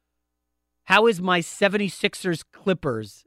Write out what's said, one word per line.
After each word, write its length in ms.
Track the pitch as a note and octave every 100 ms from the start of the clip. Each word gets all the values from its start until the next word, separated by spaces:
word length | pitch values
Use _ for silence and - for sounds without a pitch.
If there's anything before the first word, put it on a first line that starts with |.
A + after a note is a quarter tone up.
| _ _ _ _ _ _ _ _ -
How 220 | G3 A#3
is 140 | F3
my 200 | F#3 F3+
seventy-sixers 1000 | - - G3+ G#3 G3+ - - - F#3 D#3+
Clippers 840 | - - G3 F3+ D3 A2+ G#2+ -